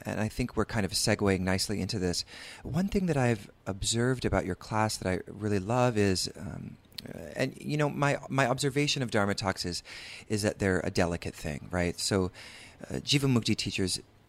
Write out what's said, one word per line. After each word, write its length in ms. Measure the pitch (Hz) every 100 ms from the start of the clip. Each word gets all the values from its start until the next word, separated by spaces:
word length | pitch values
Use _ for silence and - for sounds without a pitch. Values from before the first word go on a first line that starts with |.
| -
and 140 | 101
I 80 | 110
think 300 | - 123 -
we're 80 | 104
kind 200 | 113 95
of 60 |
segueing 480 | - - 104 101 95
nicely 400 | 92 95 - 98
into 180 | 92 110
this, 280 | 90 85 - - - -
one 280 | - 131 196
thing 160 | 202 185
that 100 | 143
I've 340 | 120 110 - - -
observed 600 | 98 - 113 123 127 110
about 200 | 92 92
your 100 | 90
class 420 | - 110 110 -
that 120 | 95
I 100 | 92 -
really 300 | 101 107 101
love 380 | 92 123 123 107
is, 320 | 101 90 - -
um, 380 | 78 - - - - - -
uh, 120 | - 80 -
and, 180 | 131 -
you 200 | - 147
know, 120 | 147
my, 280 | 143 143 135 -
my 200 | 135 127
observation 520 | 131 143 135 147 147
of 100 | 120
Dharma 220 | 110 101
talks 300 | 98 95 95
is, 180 | 90 85 - - - - -
is 140 | 107
that 180 | 104 -
they're 220 | 98 92
a 80 | -
delicate 440 | 95 87 87 - -
thing, 340 | 80 71 -
right? 260 | 90 87 80
So 340 | - 101 92 - - - - -
uh, 120 | - 65
Jivamukti 600 | - 143 139 120 107 107
teachers 440 | - - 92 - - -